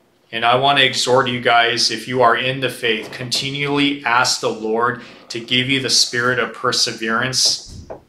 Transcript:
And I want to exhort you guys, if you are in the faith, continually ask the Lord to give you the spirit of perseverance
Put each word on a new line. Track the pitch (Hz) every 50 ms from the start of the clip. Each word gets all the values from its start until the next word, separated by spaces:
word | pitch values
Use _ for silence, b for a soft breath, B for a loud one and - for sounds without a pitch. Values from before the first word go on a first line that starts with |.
| _ _ _ _ _ -
And | - 113 117
I | 117 123
want | 127 139 139 143 139
to | 131
exhort | 127 120 - - 127 123 131 127 123
you | 123 123
guys, | 120 123 120 120 117 120 120 117 - -
if | 117 110 -
you | 127 127 127
are | 123 117 117
in | 120 127 131 131 135
the | 135 120
faith, | - - 127 117 110 110 107 -
continually | - - 127 123 117 - 139 135 135 143 147 143 143 143 143 143 139 143 -
ask | 123 120 127 123 120 - -
the | - 120
Lord | 107 107 110 110 110 113 117 123 120 120 B B B B B B
to | - 120
give | 113 - 127 123 127 131
you | 139 135
the | 127 113
spirit | - - - - - 123 120 123 127 120
of | 113 110
perseverance | - - - 123 117 - - 120 110 - 113 110 113 117 127 131 131 127 - - - - - - - - - - - - _